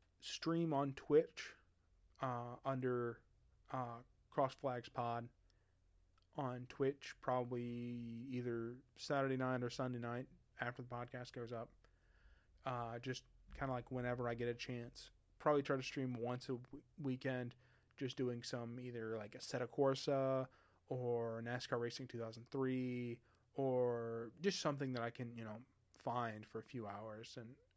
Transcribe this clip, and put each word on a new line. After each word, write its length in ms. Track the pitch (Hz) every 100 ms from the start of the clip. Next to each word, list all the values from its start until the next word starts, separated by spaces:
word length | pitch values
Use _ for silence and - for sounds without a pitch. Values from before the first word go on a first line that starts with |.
| _ _
stream 540 | - - 160 165 165
on 180 | 139 143
Twitch, 640 | 135 - 151 160 - - - _ _ _ _ _ -
uh, 360 | 131 120 120 123 135
under, 540 | 131 127 123 120 117 - _ - - -
uh, 300 | 131 120 117 - _ -
Cross 260 | - 131 -
Flags 320 | 135 123 -
Pod 380 | - 120 117 120 - _ _ _ _ _ _ _ _ _ -
on 300 | 135 123 127
Twitch, 460 | - 135 143 - -
probably 1040 | - 127 123 123 120 120 120 120 117 117 135
either 460 | 127 120 120 113 127 - -
Saturday 400 | - 139 135 131
night 260 | 127 127
or 80 | 120
Sunday 280 | - 127 123
night 280 | 120 120 131 - _ -
after 220 | 120 127
the 60 | 123
podcast 440 | 120 120 123 123
goes 200 | 127 117
up. 180 | 117 113 - - _ _ - - - _ - 131
Uh, 320 | 123 117 120
just 260 | 127 127 - - - -
kinda, 140 | 135
like, 180 | 123 -
whenever 380 | 127 123 123 120
I 60 |
get 140 | 117 120
a 60 |
chance. 560 | 120 - 120 120 - - - _ -
Probably 240 | 156 147
try 140 | 139 135
to 60 |
stream 320 | 131 143 131
once 360 | 120 120 123 -
a 20 |
w-, 300 | 123 123 143 - -
weekend, 520 | 143 127 135 127 123 - - - _ -
just 200 | 131 -
doing 240 | 123 120
some 360 | 120 123 117 120
either, 380 | 123 120 110 110
like, 160 | 104
Assetto 340 | 127 - 127 120
Corsa 800 | - 135 135 - 139 135 131 131 - - _ -
or 500 | 127 123 117 117 113
nascar 380 | 117 123 - 123
Racing 280 | 120 - 127
two 100 | 117
thousand 280 | 113 113 120
three, 680 | 139 131 131 127 123 120 117 _ _ _
or 800 | - 135 127 123 120 117 117 117 -
just 180 | 190 185
something 320 | 156 139 135
that 100 | 123
I 60 | 117
can, 260 | - 120
you 100 | 117
know, 120 | 110 107 - _ _
find 500 | - 127 120 117 107
for 140 | 107 113
a 40 |
few 240 | - 127 104
hours 520 | 101 110 107 113 -
and 180 | 117 135 _